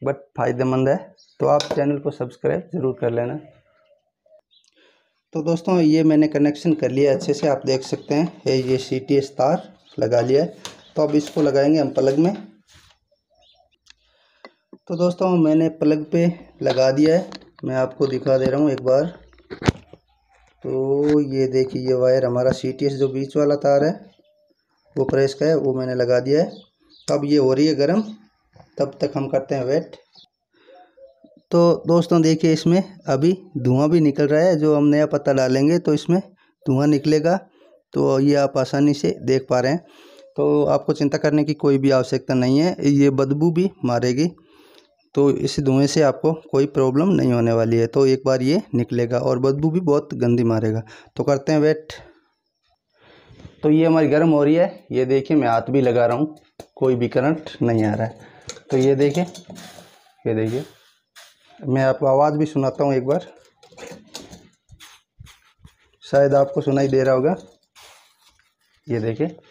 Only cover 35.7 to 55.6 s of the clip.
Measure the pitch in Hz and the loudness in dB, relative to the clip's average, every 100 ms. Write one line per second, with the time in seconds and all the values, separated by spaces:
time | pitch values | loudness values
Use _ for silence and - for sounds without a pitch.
35.7 | 170 156 147 - 185 - _ _ _ - | 0 0 -2 0 -2 -4 _ _ _ -2
36.7 | 131 147 143 151 151 165 185 - _ _ | 0 2 0 0 0 2 -2 -4 _ _
37.7 | _ _ 139 139 135 143 143 139 143 127 | _ _ -2 0 2 2 2 0 -2 -2
38.7 | 139 147 143 - - 120 135 - 127 127 | 0 0 0 -4 -4 -2 -2 0 -2 0
39.7 | 170 - - - - - - 147 147 147 | -4 -8 -20 -20 -20 -12 -4 0 2 2
40.7 | 143 151 151 143 151 151 151 147 143 143 | 0 -2 -2 -2 -2 0 0 0 -2 0
41.7 | 139 139 131 123 131 - 131 127 139 180 | 2 2 0 0 -4 -2 0 2 2 0
42.7 | - 143 143 139 135 135 147 165 165 190 | 0 0 4 2 2 0 0 0 0 -2
43.7 | - 123 120 123 127 175 - _ _ _ | -4 -4 -2 -2 -2 -2 -6 _ _ _
44.7 | _ _ _ _ 135 139 - 139 - 135 | _ _ _ _ 0 2 2 -2 -2 0
45.7 | 131 139 165 143 - 156 160 - 135 147 | 2 2 2 2 2 -2 -2 -2 -2 0
46.7 | 147 131 135 190 151 131 120 117 113 113 | 0 0 2 0 0 0 0 0 0 0
47.7 | 117 113 139 135 131 131 131 131 185 - | 0 0 2 2 2 0 0 0 -2 -2
48.7 | 123 120 120 120 123 135 127 135 143 160 | -4 -4 -4 -2 -2 -2 0 0 0 -2
49.7 | 175 170 147 - 120 120 120 117 113 110 | -2 0 -2 -2 -4 0 0 0 0 -2
50.7 | 110 110 - - - 131 139 - 151 151 | -4 -8 -18 -12 -6 -2 -2 0 2 2
51.7 | 156 - - - _ _ _ _ _ _ | 0 -6 -18 -20 _ _ _ _ _ _
52.7 | _ _ _ _ - - - - _ 156 | _ _ _ _ -20 -20 -20 -20 _ 2
53.7 | 156 160 160 147 151 165 151 143 160 180 | 4 4 4 4 4 4 4 4 2 0
54.7 | - - 120 127 135 135 156 120 113 | -4 -6 -2 0 0 0 0 2 0